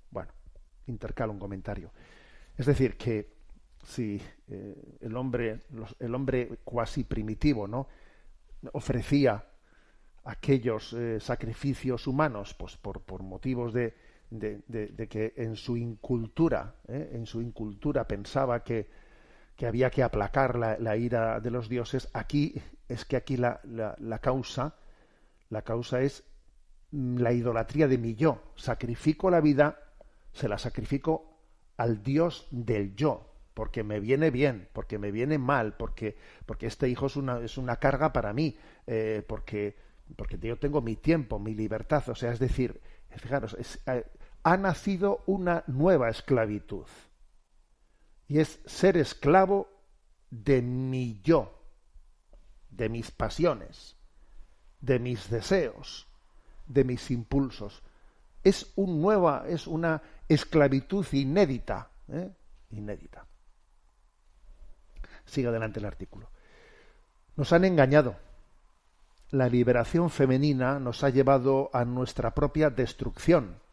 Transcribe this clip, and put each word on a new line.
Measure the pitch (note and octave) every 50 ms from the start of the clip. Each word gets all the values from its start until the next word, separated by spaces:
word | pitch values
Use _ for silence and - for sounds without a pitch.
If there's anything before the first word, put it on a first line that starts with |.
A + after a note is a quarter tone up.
| - -
Bueno, | - - - - - - - - - - - - _ - -
intercalo | - A#2+ G#2 - A2 - - A#2+ A2
un | G#2+ G2
comentario. | G2+ G2 G2+ F#2+ - - G2+ F#2+ F2 - - - - - - - - - - - - - -
Es | - B2
decir, | D3 C#3 - C3 A#2 -
que | - - B2 A2+ G#2 - - - - - - - - - _ - -
si, | - - - - A#2 G#2 G2+ G2+ - - - _ _ -
eh, | G#2 G2 G#2 G#2 F#2 - - - - -
el | - A2+ A2
hombre, | B2 C3 C3 A#2+ B2+ A#2 A2 A2 - - -
los, | C3 A2 G#2+ - - _
el | B2 A2+ A#2+
hombre | C3 C#3 B2+ B2+ B2+ A#2+ - A#2 -
cuasi | - - - A#2+ A2+ - - D3
primitivo, | B2+ - B2 A#2 G#2+ G#2+ G#2+ - - D3+ C#3 A2 G2+
¿no? | G2+ A2 C3 C#3 - - - - - _ - - - - - - - - - - -
ofrecía | - D#3 - - C3 A#2+ G#2+ - C#3+ C#3+ C#3 B2 G#2 G2+ - - - _ _ _ _ _ _ _ _ - - - _ - -
aquellos, | - G#2 - - - C#3 C3 A2+ B2 A2 A2 - -
eh, | A#2 A#2 A#2+ A#2 A2+ G#2
sacrificios | - - A#2+ - - A2+ A#2 - - C#3 B2+ - - C3 B2 A#2 -
humanos, | C3+ B2+ C#3+ D#3 D3 A#2 G2+ G2+ - -
pues | - F#2+ F#2 -
por, | - - G2+ F#2 -
por | - - F#2+ F#2
motivos | F#2+ F#2+ F#2+ - - C3 B2+ A#2+ A#2+ A#2
de, | A2 B2 A#2+ A2+ - _ _ - _ _ _ -
de, | A2 A2 A2 G#2+ G#2 G#2 -
de, | - A#2 A2+ G#2+ -
de | - - A2+ -
que | - G#2+ A2 A2+ -
en | - A#2 A2+ A2
su | G#2 - - A#2+
incultura, | A#2 A#2 A#2 A2 - - - B2+ A#2 A2+ A2 - - E3 E3 A#2 E2 B1+ - - - - -
¿eh? | A#2 C#3 D#3 -
en | - A#2 A2+
su | - - A2+
incultura | A#2 A#2 A2+ - A2 G#2+ G2+ G#2 - D3+ C#3 C3+ A2
pensaba | - G#2+ G2+ G#2 - - C#3 C3+ B2+ A#2+ A#2
que, | - - A#2+ A2+ G2+ - - - - - - - - - - - - _ -
que | - -
había | A#2 A2 A#2+ B2+ B2+
que | - C#3+
aplacar | B2+ A2+ - A2 G2+ G2+ - C#3 C3+ B2 A#2+ A#2+
la, | A#2 A2+ G#2+ -
la | A2+ A2+ G#2+
ira | A2+ A#2+ A#2+ A#2+ A#2 A2+ A2+ A2+ A2+
de | A2 B2
los | A#2 B2 A#2 G#2+
dioses, | B2 A#2+ A#2 - - C3 - -
aquí, | - A2 G#2 - - D3 C#3+ E3 - - - - - - - -
es | A#2 A2 -
que | - C#3
aquí | B2 - - C3+
la, | A#2+ B2 A#2+ - - -
la, | C#3 A#2 A2+ A2 G#2 - -
la | - A2+ A2 G#2
causa, | - C3+ C3 C3+ A#2 - - C3+ C3 D3+ - _ - - - _ _ _ _ _ _ _ _ _ _ _
la | A2 A2
causa | - - A2+ A#2 A#2+ - C3 B2
es, | C3 C#3 - - _ - - - _ - _ - - _ - - - _
mm, | - C#3+ C3 B2 B2 B2
la | B2 A#2
idolatría | A#2+ A#2+ A#2 B2 A2+ A2+ A2+ - - D3+ D#3 C3+
de | C3 B2
mi | A2+ A#2 A2+
yo. | G#2+ D#3 D#3+ B2 - - - -
Sacrifico | - - - A#2 - - A#2+ A#2 - - D#3 D3+ - - F#3+
la | F3+ E3
vida, | D#3 D3+ C#3+ C3 D3 D3+ - - - - _ - - - _ _ _ -
se | - - - G#2
la | G#2 -
sacrifico | - A#2+ - - A2+ - C#3 C3+ - D#3+ D#3+ D#3+ - - _ _ _ _ _ _ _ _ _
al | - A#2 A#2 A2+ G#2
dios | G2+ C3+ C#3 D#3 E3 C3 - - - -
del | C3 B2 A#2 G#2 A#2 G#2 G2+ G2 G2
yo, | G2 D3+ D3 A#2 - - - - - - _ _
porque | - A2 - - A#2+ G#2+
me | G#2 G#2+ G#2+
viene | G#2 A2+ C3+ C#3+ D#3+ D#3
bien, | A#2+ B2 D3 C#3 A#2+ G2 F2+ -
porque | - A#2 - - G#2+ G#2
me | G#2 G#2
viene | G2+ A2 B2 D3 D#3 C#3+
mal, | B2+ C3 C#3+ C3 A2+ G#2+ -
porque, | - A#2 A2 - - A2+ G#2+ - - - - - - -
porque | - - - -
este | A#2 - - C#3 B2+
hijo | B2 - C#3
es | C#3 -
una, | C#3 C3+ C3 B2 A#2+
es | A#2+ A2 -
una | C3+ B2+ B2 A#2
carga | - - C3+ C3+ C3 D#3 D#3
para | - B2+ A2 G#2
mí, | G#2 C3 D#3+ D3 - - - - - _ _
eh, | - A#2 A2 A2 A2 G#2+ G#2+ -
porque, | - A2 - - - A2 G#2 G#2 G#2 - - - - - - - - -
porque | - G#2 - - E2+
yo | - A2+ A#2+ -
tengo | - C#3+ C#3+ D3
mi | A#2+ A2+ A2
tiempo, | - - D3+ E3 D#3+ C3 - A2+ G#2
mi | G#2 A2 A2
libertad, | G#2+ A2 G#2 G#2+ A2 A2 - D3+ C#3+ - B2
o | A2+
sea, | - B2 A#2
es | A#2+ A2+
decir, | C3 A#2 - - B2+ A#2 - - - - - - - - -
fijaros, | - - A#2 C3 C#3 - A2 - -
es, | B2 - - - -
eh, | - B2+ B2 A2 - - - - - - -
ha | - D#3+ F3 F#3+
nacido | G3 F#3+ E3 - - G3 G3 E3+ G3 G3+ G3+ - -
una | - G3 F#3 F3+ F3+ E3+ E3 - -
nueva | B2 C3 D3+ F#3 F#3 C#3 A#2+ A#2
esclavitud, | A2 - - - C#3 A#2 A2+ G#2 G#2+ G2+ - - G#2 F#2 - - - - - _ _ _ - - _ - _ _ _ _ _ _ _ _ _ _ _ _ _ _ - - _ -
y | C#3+ D3+
es | D#3 - - - -
ser | - - - - G3 F#3 F3
esclavo | C#3+ - - - - C3+ E3 F#3+ F#3+ F#3+ G3+ G3 F#3+ - - _ _ _ _ _ _ _ _ _ _ _
de | C3 A2+ G2+ C#3+ C#3 B2+
mi | A#2+ B2 B2 B2+ C3 C3 C3 B2+ B2+ A#2+ A2 G2+
yo, | - D3+ E3 C#3+ A2 - - - - - - _ _ _ _ - - - - _ _ _ - - - - - - - -
de | - - A2+ A2
mis | A#2 A#2 A2 -
pasiones, | - - B2+ G#2+ - - D#3+ E3+ C3+ G#2 D#2+ - - - - - - - - - _ - - - - - - - - _ _ - _ _
de | C3+ B2 C3 B2
mis | A#2+ B2 B2 G#2 - -
deseos, | A#2 A2 - - F#3+ F#3 D#3 A#2 - - C#3 - - - - - - _ _ _ _ - _ - - - -
de | - A#2+ C#3 C3
mis | B2+ B2 A#2+ - -
impulsos. | C#3+ B2+ A2 - C3+ C#3+ C#3 B2+ - - G#2 G#2 - - - - - - - - _ _ _ - _ - -
Es | F#3+ G3 - - - -
un | - G3 F#3 E3+ D3+
nueva, | D#3+ G3+ G#3+ G3 F3 D#3+ C#3 - - C#3
es | E3+ D#3 -
una | E3 D#3+ D#3+ E3+ E3 D#3+ D3+ - - - - - -
esclavitud | D#3+ C#3+ - - - D#3 C#3+ C#3 C3+ C3+ - - F#3+ G3+ F3 -
inédita, | - C#3 C#3 C3 D3+ G3+ G3+ C3+ C3+ A#2 - - G#2 - A2+ - _ - - -
¿eh? | - E3+ F3+ G3 F#3+ _ - - - - - _
Inédita. | G#2+ G#2+ G#2 G#2+ G2+ - - - - - - - - _ _ - _ _ _ _ _ _ _ _ _ _ _ _ _ _ _ _ _ _ - - - - - - - - _ - - - - - - - -
Sigue | - - C#3+ B2 A#2+
adelante | A#2 A2+ A2+ A2 G2 A2+
el | G#2
artículo. | G2+ - - - - - - A2 - - - _ - - - - - - - - - _ - _ _ _ _ _ _ -
Nos | - C#3 -
han | E3+ E3+ F#3
engañado. | F#3+ F3+ D#3 C3+ C3 C#3+ D3+ C#3 A#2+ F#2 - - - - - - _ _ - _ _ _ _ _ _ _ _ - _ _ - - -
La | - C3+ B2+ A#2+
liberación | A#2+ B2 A#2+ B2 A#2+ A#2+ A#2 - - E3 F3 E3
femenina | - - C#3 C3 B2+ C3 C#3+ D3+ C#3 B2+ B2+ B2+ C#3+ C#3+
nos | C3 A#2+ A#2 -
ha | C#3 C#3
llevado | B2 C3+ C3+ C3+ C#3 C3 B2 C3+ C3+ C3+ C#3 -
a | - B2 A#2+
nuestra | A#2+ B2 B2+ B2+ - - - B2+ - -
propia | D3+ D3 C#3 - D3+ D#3 D3
destrucción. | A#2+ A#2 B2 - - - B2+ A#2 - - - - F3 D#3 A#2 F#2 F2 - - _